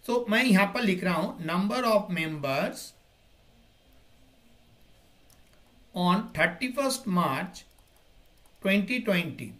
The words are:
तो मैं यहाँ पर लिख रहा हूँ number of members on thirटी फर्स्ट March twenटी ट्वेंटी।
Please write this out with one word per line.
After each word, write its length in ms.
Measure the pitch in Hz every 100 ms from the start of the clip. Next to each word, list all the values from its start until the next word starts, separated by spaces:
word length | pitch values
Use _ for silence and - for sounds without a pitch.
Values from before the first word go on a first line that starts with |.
| -
तो 200 | 247 226
मैं 140 | 220
यहाँ 240 | 254 190 196
पर 80 | 240
लिख 220 | 226 180
रहा 120 | 180 170
हूँ 320 | 185 - 160
number 340 | 175 202 254 240
of 200 | 214 196 170
members 720 | 160 156 139 135 190 - - - _ _ _ - _ _ _ _ _ - - - - _ _ - _ _ - - _ _ - - - _ - - - 180
on 260 | 180 185 226 -
thirटी 320 | 175 - 254
फर्स्ट 340 | 254 269 254 - 180
March 400 | 160 135 180 - - _ _ _ _ _ _ _ - _
twenटी 380 | 190 202 196 254 220
ट्वेंटी। 460 | 180 170 120 113